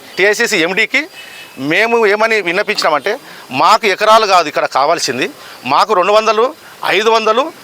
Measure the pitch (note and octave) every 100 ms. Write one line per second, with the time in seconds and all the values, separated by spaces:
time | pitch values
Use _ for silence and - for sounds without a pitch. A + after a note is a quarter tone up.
0 | - - F#3+ G#3 A#3 G#3 D#3+ F#3+ A3 C4+
1 | D#4+ - - - - - C#3 E3+ A3+ A#3
2 | G#3+ G#3 A3+ A3 E3+ F3 G#3 G#3 F#3+ D3
3 | D#3+ B3 - - - B2+ E3 A3 G#3+ F#3
4 | G#3+ A3 G#3+ F#3 D3+ E3 D3 C#3 C#3+ E3
5 | - B2 F3+ - - - B2 D3 G3 F#3+
6 | F3+ G#3 A3 G#3+ B3 D#4 - - - E3+
7 | G#3+ A3+ G#3+ A3 D4+ -